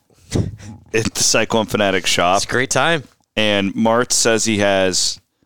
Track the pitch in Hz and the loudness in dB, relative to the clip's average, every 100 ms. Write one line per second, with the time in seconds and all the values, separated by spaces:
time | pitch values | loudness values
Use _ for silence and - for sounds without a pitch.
0 | _ _ - - - - - - - 113 | _ _ -6 -4 -4 -8 -18 -20 -6 -4
1 | 110 - - 123 107 113 101 107 101 92 | -4 -2 0 0 0 0 0 0 0 0
2 | - - 87 98 - 120 131 131 151 165 | 0 0 2 2 0 -2 -2 0 0 -2
3 | - _ _ - 107 101 98 - 113 117 | -6 _ _ -2 0 2 0 0 2 2
4 | 120 - 120 110 113 104 101 95 95 87 | 0 0 2 2 0 0 2 2 2 0
5 | - - _ _ | -2 -6 _ _